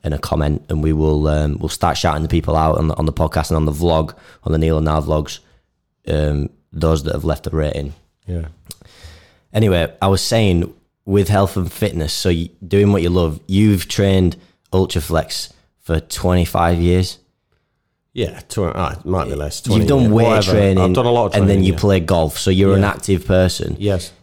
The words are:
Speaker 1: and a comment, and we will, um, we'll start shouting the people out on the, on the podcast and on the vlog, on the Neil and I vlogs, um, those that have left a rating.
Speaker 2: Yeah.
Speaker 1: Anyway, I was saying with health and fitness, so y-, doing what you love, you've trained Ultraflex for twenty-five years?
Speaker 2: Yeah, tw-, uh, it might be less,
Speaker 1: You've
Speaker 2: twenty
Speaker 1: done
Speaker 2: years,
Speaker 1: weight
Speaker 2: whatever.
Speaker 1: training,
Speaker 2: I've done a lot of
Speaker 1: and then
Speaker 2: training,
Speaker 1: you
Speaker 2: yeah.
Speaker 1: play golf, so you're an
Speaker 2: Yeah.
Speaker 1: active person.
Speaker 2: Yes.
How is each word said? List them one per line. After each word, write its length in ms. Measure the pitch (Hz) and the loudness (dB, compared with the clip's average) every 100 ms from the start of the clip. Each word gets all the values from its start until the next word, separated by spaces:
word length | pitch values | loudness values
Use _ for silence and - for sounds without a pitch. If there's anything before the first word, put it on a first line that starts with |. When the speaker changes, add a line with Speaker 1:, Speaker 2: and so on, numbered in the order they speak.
Speaker 1:
and 80 | 85 | -4
a 40 | 71 | -6
comment, 460 | - 78 73 76 - | -4 -2 0 -4 -4
and 140 | 78 | -2
we 100 | 78 | 0
will, 360 | 78 78 76 76 | 0 0 2 0
um, 300 | 76 76 73 | 0 -2 -4
we'll 80 | 76 | -6
start 280 | - 85 73 | -2 -2 0
shouting 280 | 85 76 | -2 -2
the 40 | 78 | 0
people 280 | 85 78 80 | -2 0 0
out 200 | 80 76 | 2 0
on 120 | 80 | 0
the, 80 | - | 0
on 100 | 78 | -2
the 60 | |
podcast 380 | - 80 80 78 | -2 -2 -2 -2
and 60 | 80 | 0
on 100 | 78 | 0
the 40 | |
vlog, 440 | 73 85 80 80 - - - | 0 0 0 -2 -8 -20 -10
on 80 | 82 | -4
the 80 | 80 | 0
Neil 180 | 80 78 | 2 2
and 120 | 78 | 0
I 100 | 78 | 0
vlogs, 400 | 73 78 73 - _ _ _ _ _ _ - | 0 -4 -4 -12 _ _ _ _ _ _ -6
um, 420 | 76 76 73 73 _ _ | -2 0 -2 -4 _ _
those 320 | 80 80 80 | -2 0 0
that 80 | 69 | -2
have 100 | 73 | -4
left 220 | 80 73 - | -4 -4 -4
a 40 | |
rating. 440 | 78 73 73 71 - _ _ - | -4 -4 -4 -8 -14 _ _ -10
Speaker 2:
Yeah. 220 | 87 80 - - - - - - - _ _ _ | -10 -10 -16 -20 -20 -20 -20 -20 -20 _ _ _
Speaker 1:
Anyway, 420 | 110 110 87 80 - | 0 2 2 -2 -2
I 60 | 98 | 0
was 120 | 95 | 0
saying 540 | - 113 104 87 - - _ _ | 0 0 2 0 -2 -10 _ _
with 240 | - 101 95 | -2 0 2
health 280 | 98 98 101 | 2 0 -2
and 140 | 85 | -6
fitness, 420 | - - 85 78 | -4 -4 -4 -6
so 180 | - 95 | -2 -2
y-, 200 | 85 85 _ 90 | -2 -4 _ -2
doing 240 | 98 101 | 2 4
what 120 | 101 | 2
you 80 | 87 | 2
love, 280 | 90 82 76 - | 2 0 -4 -2
you've 400 | 95 107 98 - | 2 4 2 -2
trained 480 | - 98 95 90 - _ _ _ | 0 2 4 2 -2 _ _ _
Ultraflex 800 | 92 95 90 78 82 - - - _ _ _ | -2 0 -2 -2 -4 -4 -10 -12 _ _ _
for 220 | - 80 | -4 -4
twenty-five 800 | - - 90 90 85 - 85 87 | -4 -4 0 2 0 0 0 2
years? 380 | 85 90 92 - _ _ _ _ _ _ _ _ _ | 2 2 0 -6 _ _ _ _ _ _ _ _ _
Speaker 2:
Yeah, 280 | - 156 - - | -8 -8 -8 -10
tw-, 100 | - 87 | -4 -4
uh, 220 | - 85 - | -4 -6 -8
it 80 | - | -4
might 200 | 92 - | -4 -4
be 100 | 71 | -6
less, 240 | 73 - | -8 -8
Speaker 1:
You've 80 | - | -2
Speaker 2:
twenty 120 | 110 104 | 0 2
Speaker 1:
done 140 | 139 | 2
Speaker 2:
years, 120 | 117 | 4
Speaker 1:
weight 120 | 107 113 | 4 4
Speaker 2:
whatever. 240 | 110 98 107 | 2 2 2
Speaker 1:
training, 200 | 98 92 | 4 4
Speaker 2:
I've 120 | 92 | 2
done 120 | 92 120 | 2 2
a 60 | |
lot 140 | 120 104 | 2 2
of 80 | |
Speaker 1:
and 80 | 104 | 2
then 160 | 98 98 | 2 4
Speaker 2:
training, 60 | |
Speaker 1:
you 80 | 95 | 2
Speaker 2:
yeah. 40 | 87 | 2
Speaker 1:
play 220 | 101 95 | 2 2
golf, 380 | 82 90 80 - | 2 0 0 -2
so 120 | - | 0
you're 240 | 95 98 | 4 4
an 60 | 98 | 4
Speaker 2:
Yeah. 60 | 101 | 2
Speaker 1:
active 340 | - - 92 | -2 -2 -2
person. 520 | - 92 92 - 80 78 | 2 2 2 -2 -6 -4
Speaker 2:
Yes. 320 | 101 95 - - | -2 -4 -6 -18